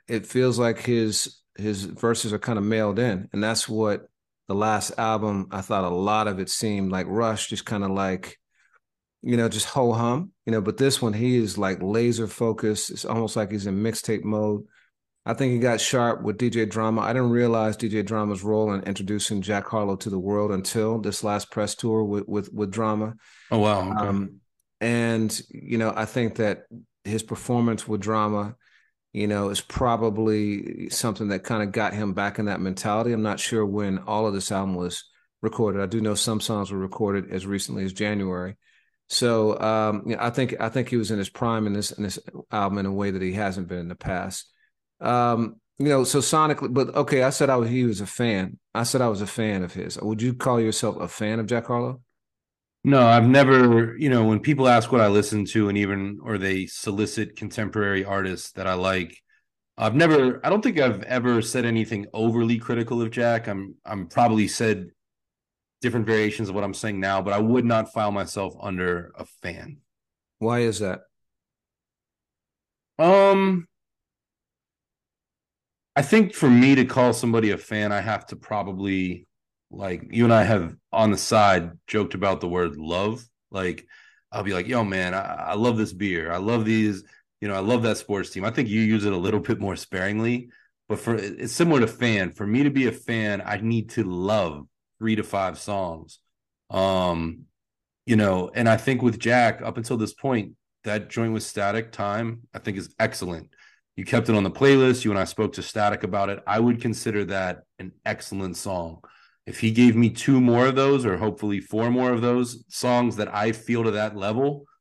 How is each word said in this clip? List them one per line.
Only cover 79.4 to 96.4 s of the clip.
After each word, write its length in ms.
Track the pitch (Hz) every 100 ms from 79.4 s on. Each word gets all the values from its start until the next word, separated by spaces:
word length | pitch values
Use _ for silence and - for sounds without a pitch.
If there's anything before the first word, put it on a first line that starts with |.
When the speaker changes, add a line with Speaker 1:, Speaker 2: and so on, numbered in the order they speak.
| _ _ _
Speaker 2:
like, 380 | - 95 90 -
you 140 | 117
and 80 | 117
I 120 | 113
have 300 | 101 104 82 - -
on 180 | - 107
the 80 | 98
side 540 | - 110 101 92 85 - -
joked 280 | 107 98
about 260 | 95 98 92
the 80 | 90
word 280 | 90 87 73
love. 480 | 78 87 104 113 - _ _
Like, 360 | 95 92 85 - - - _ _
I'll 100 | 110
be 120 | 98
like, 120 | 95 113
"Yo, 180 | 123
man, 300 | 104 95 90
I, 60 | 95
I 340 | 95 80 -
love 220 | 101 120 113
this 160 | 104
beer. 400 | 92 101 85 78
I 60 | 87
love 260 | 101 117
these, 380 | 110 110 107 95 - _ _ -
you 80 | 104
know, 60 |
I 60 | 98
love 220 | 98 120
that 160 | 113 107
sports 320 | - 98 95
team." 140 | 95
I 60 | 95
think 180 | 117 113
you 120 | 110
use 240 | 110 110
it 80 | 104
a 40 | 92
little 240 | 95 104
<laughs> 80 | -
bit 120 | 98
more 160 | 98 87
sparingly, 720 | - 95 95 107 117 120 123 - _ _ -
but 100 | 104
for, 160 | 113
it's 380 | 110 98 - 113
similar 280 | - 170 143
to 60 | 113
fan. 460 | - 120 104 90
For 140 | - 101
me 160 | 120
to 80 | 143
be 160 | 135 123
a 60 |
fan, 500 | - - 113 107 98
I 140 | 95 101
need 320 | 113 113 104
to 140 | -
love 640 | 95 90 95 107 87 73 73 _ _ -
three 180 | 110 107
to 60 |
five 360 | 95 98 92 80
songs. 600 | - 98 90 80 82 - _ _